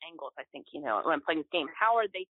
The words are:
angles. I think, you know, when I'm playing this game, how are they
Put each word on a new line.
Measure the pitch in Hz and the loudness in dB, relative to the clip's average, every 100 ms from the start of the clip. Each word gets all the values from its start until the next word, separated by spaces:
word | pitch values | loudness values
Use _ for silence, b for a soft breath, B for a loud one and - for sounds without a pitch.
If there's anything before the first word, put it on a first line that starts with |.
angles. | 160 165 139 - | -12 -12 -12 -12
I | 135 | -14
think, | 139 - 147 | -14 -14 -8
you | |
know, | 143 104 | -2 0
when | - 151 | 2 2
I'm | |
playing | 156 160 | 2 -2
this | 147 | 0
game, | 175 139 | -2 -2
how | - 220 233 | 2 4 4
are | 208 | 2
they | 185 185 | -2 -10